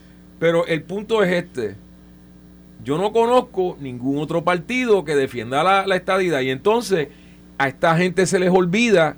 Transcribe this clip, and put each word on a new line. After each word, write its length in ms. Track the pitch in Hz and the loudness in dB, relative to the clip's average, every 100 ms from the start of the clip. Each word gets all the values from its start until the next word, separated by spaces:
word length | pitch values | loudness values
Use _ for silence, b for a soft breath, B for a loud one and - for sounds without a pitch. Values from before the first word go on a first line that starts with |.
| B B - - | B B -20 -2
Pero 260 | 165 165 165 | 2 2 0
el 180 | 165 | -2
punto 400 | 147 196 208 220 | -4 -8 -2 0
es 200 | 185 180 | 2 0
este. 320 | 170 127 104 101 - - - - - - - - - - 113 | -4 -6 -6 -8 -20 -20 -20 -20 -20 -20 -20 -20 -20 -12 -6
Yo 120 | 156 | -2
no 140 | 208 | 0
conozco 640 | 220 233 247 247 185 180 156 | 0 2 2 0 -2 -4 -4
ningún 380 | 139 123 131 143 | -12 -6 -4 -2
otro 260 | 151 165 160 | -2 -2 0
partido 580 | 180 160 254 247 196 | -2 -2 -2 2 2
que 120 | 151 143 | 2 -2
defienda 460 | 131 120 113 139 | -2 -4 -4 0
la, 240 | 175 196 190 | 2 2 2
la 120 | 185 | -2
estadidad. 420 | 185 190 185 143 | 0 -2 0 0
Y 120 | 131 | -2
entonces 580 | 131 196 233 190 185 135 B B B B - | -2 0 0 0 -2 -4 B B B B -4
a 100 | 139 | -4
esta 300 | - 170 165 | 0 0 2
gente 300 | 185 170 180 | 0 0 0
se 120 | 185 | 2
les 120 | 180 | 2
olvida 680 | 185 180 208 240 190 156 | 2 2 2 4 4 2